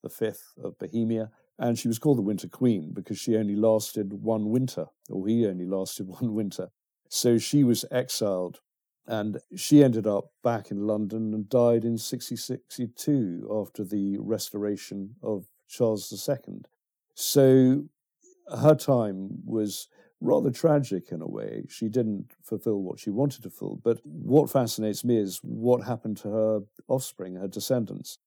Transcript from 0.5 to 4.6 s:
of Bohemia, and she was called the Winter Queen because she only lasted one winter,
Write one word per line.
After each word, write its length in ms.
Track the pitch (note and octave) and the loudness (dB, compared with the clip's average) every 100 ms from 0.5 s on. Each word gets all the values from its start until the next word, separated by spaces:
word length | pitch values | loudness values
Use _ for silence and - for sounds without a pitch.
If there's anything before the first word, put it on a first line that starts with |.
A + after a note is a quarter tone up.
| _ | _
of 160 | - - | -14 -10
Bohemia, 540 | F2+ A2+ A2+ A2+ A2 _ _ - | -6 -2 0 -2 -4 _ _ -4
and 200 | A#2+ A2+ | -2 0
she 100 | A#2+ | -2
was 100 | A2 | 0
called 200 | D3+ C3 | 2 2
the 40 | |
Winter 240 | G2+ G2+ F2 | 2 -2 -6
Queen 460 | - B2+ G#2 D#2 | 0 2 2 -2
because 260 | F2 F2+ G2+ | -10 -8 -8
she 180 | - A2 | 0 0
only 200 | G#2 G2+ | 2 2
lasted 560 | A2 A2 G#2+ - G2 | 4 4 0 -6 -6
one 380 | G2+ G#2+ A2 G#2+ | -4 -2 -2 0
winter, 360 | A#2+ | 0